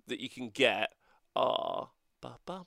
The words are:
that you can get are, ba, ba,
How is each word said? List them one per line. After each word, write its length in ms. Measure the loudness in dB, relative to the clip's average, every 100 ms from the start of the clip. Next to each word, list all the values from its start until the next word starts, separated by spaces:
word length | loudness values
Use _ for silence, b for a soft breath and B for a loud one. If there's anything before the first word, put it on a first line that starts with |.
| -10
that 120 | -8
you 80 | -8
can 220 | -8 -6
get 440 | 2 4 4 -2 -6 _ _ _ 0
are, 560 | 2 2 0 -2 -6 _ _ _
ba, 180 | -16 -14 -10
ba, 200 | -12